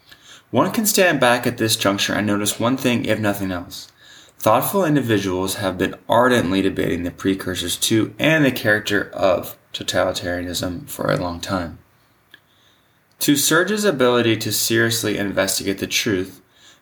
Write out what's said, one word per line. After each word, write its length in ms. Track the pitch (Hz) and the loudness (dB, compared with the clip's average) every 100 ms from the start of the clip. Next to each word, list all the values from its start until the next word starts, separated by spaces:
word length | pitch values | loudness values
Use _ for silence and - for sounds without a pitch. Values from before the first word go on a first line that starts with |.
| _ - - - _ | _ -20 -20 -20 _
One 200 | 120 190 | 0 0
can 160 | 240 208 | 0 0
stand 340 | - 180 147 | 4 4 4
back 260 | 123 123 123 | 4 4 0
at 120 | 117 | -2
this 180 | 113 - | -2 0
juncture 380 | 98 98 - | 0 0 0
and 120 | - 104 | 0 0
notice 320 | 104 104 - | 0 -2 -2
one 200 | 113 131 | -2 0
thing, 260 | 127 117 | 0 0
if 140 | - 107 | 0 0
nothing 340 | 107 98 95 | 0 -2 -4
else. 360 | 90 85 - - _ - - - - | -6 -8 -14 -16 _ -20 -20 -20 -2
Thoughtful 480 | - 117 - 196 170 | 2 2 2 0 2
individuals 680 | 147 117 104 95 90 95 - | 2 2 0 0 -2 -2 -2
have 200 | 98 92 | -4 -2
been 200 | 92 - - | -2 -4 0
ardently 540 | 113 127 120 85 95 | 4 6 4 2 2
debating 400 | 95 92 92 87 | 0 0 -2 -2
the 80 | 87 | -4
precursors 640 | - 98 95 92 90 87 - | -4 -2 -2 -2 -6 -4 -4
to 380 | - 113 101 - | 0 2 0 0
and 240 | 143 160 | 0 2
the 80 | 139 | 2
character 600 | 123 110 104 - 101 - | 2 0 0 0 -2 -4
of 460 | - 95 87 - - _ | -2 0 0 -2 -14 _
totalitarianism 1160 | - 98 92 92 92 87 87 90 85 92 87 - | -12 -4 -2 0 -2 -6 -6 -6 -6 -6 -6 -10
for 220 | - - | -6 -2
a 100 | 98 | -2
long 200 | 90 85 | -4 -8
time. 380 | - 95 85 85 _ _ _ _ _ - _ _ _ _ _ _ _ - | -6 -4 -6 -12 _ _ _ _ _ -20 _ _ _ _ _ _ _ -4
To 160 | - 143 | 0 2
Serge's 480 | - 160 185 214 | 2 2 2 0
ability 520 | 208 139 123 120 113 110 | 0 2 2 4 2 0
to 120 | 110 | -2
seriously 640 | 104 - 113 113 113 110 101 | -2 0 2 2 0 -2 -2
investigate 640 | 101 95 95 - 98 98 | -2 -2 -2 -2 -4 -4
the 80 | 95 | -4
truth, 540 | - 120 92 92 - _ _ - _ | -2 0 -2 -4 -12 _ _ -20 _